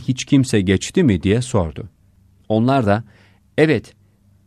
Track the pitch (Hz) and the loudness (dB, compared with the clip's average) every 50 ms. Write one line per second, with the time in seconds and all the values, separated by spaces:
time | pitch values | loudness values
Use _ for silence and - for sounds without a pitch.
0 | - - 127 - - - 147 139 127 - - 104 92 95 95 92 - - - 190 | -2 -4 -6 -6 -2 0 2 2 2 2 0 0 2 2 0 0 -2 -2 0 2
1 | 175 123 95 80 - 95 104 123 123 - - 101 85 78 - - - - _ _ | 2 2 2 0 0 0 0 0 -2 -2 -2 -2 -2 -4 -6 -12 -16 -16 _ _
2 | _ _ _ _ _ _ _ _ _ - 107 113 117 127 139 135 110 101 101 113 | _ _ _ _ _ _ _ _ _ -2 -2 0 0 2 0 0 2 0 0 -2
3 | 110 - - _ _ _ _ _ _ _ _ - 156 156 147 131 - - _ _ | -4 -8 -20 _ _ _ _ _ _ _ _ 0 0 2 0 -2 -4 -10 _ _
4 | _ _ _ _ _ _ _ _ _ | _ _ _ _ _ _ _ _ _